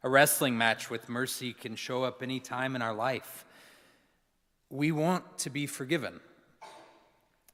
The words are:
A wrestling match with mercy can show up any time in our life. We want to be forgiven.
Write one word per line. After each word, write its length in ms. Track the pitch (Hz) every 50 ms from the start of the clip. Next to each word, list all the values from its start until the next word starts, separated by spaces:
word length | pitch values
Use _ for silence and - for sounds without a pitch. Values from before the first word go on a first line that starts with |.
| -
A 40 | 131
wrestling 500 | 131 135 143 147 - - 160 135 120 113
match 320 | 117 117 113 110 - -
with 200 | 123 113 - -
mercy 420 | 120 120 131 127 - - 131 123
can 240 | 110 - - - 98
show 300 | - - - 139 127 127
up 180 | 127 123 - 131
any 160 | 123 131 131
time 380 | 123 - 127 123 127 131 135 127
in 40 |
our 120 | 117 113 110
life. 500 | 107 113 131 131 113 - - - - - - - - - - - - - - _ _ _ _ _ _ _ _ _ _ _ _ _ _ _ _
We 240 | 135 135 147 151 165
want 440 | 151 156 165 185 180 - - - -
to 100 | - 156
be 180 | 131 143 147 135
forgiven. 540 | - - 139 127 160 165 127 92 85 80 - - - _ _ _ _ _ - - - - - - - - _ _ _ _ _ _ _ _ _ -